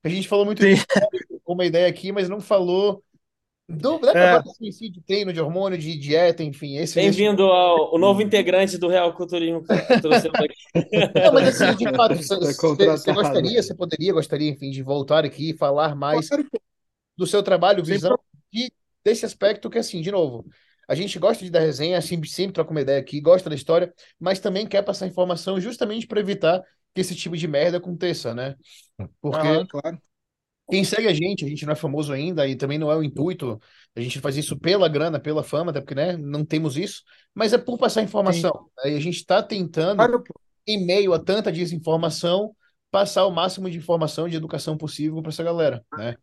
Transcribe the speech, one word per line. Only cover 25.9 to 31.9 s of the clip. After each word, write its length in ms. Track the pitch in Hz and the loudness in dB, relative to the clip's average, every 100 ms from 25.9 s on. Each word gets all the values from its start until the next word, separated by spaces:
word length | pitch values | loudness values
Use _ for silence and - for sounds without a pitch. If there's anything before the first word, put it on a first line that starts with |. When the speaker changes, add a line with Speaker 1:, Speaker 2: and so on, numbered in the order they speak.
| 220 226 | -6 -4
Speaker 1:
pra 140 | 208 | -4
evitar 420 | 190 196 160 185 - _ _ | -4 0 0 0 -4 _ _
que 60 | - | -6
esse 120 | 180 175 | -6 -6
tipo 200 | 175 170 | -8 -6
de 120 | 165 | -4
merda 300 | 143 170 175 | 0 0 -2
aconteça, 560 | 180 170 180 165 123 | -8 -6 -4 -4 -8
né? 220 | 117 131 135 _ - _ - 98 _ | -8 -10 -12 _ -20 _ -16 -16 _
Porque 280 | 147 151 156 | -6 -2 2
Speaker 2:
Aham, 180 | 160 185 | 0 -2
claro. 340 | 143 156 170 _ _ _ _ _ _ - | -8 -10 -12 _ _ _ _ _ _ -4
Speaker 1:
quem 140 | 190 | -2
segue 220 | 190 208 226 | 0 0 0
a 40 | |
gente, 300 | 156 175 202 | 0 -2 -4
a 40 | 143 | -8
gente 180 | 151 151 | -8 -6
não 60 | |
é 20 | 151 | -6
famoso 360 | 156 | -4